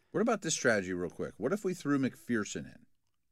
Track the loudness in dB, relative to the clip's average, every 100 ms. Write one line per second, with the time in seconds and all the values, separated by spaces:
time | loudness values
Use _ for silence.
0 | _ 0 2 0 0 2 4 4 2 -2
1 | -4 -6 -8 -4 -2 0 -2 -2 0 2
2 | 2 -2 -2 -2 -2 -6 -10 -16 -20 _
3 | _ _ _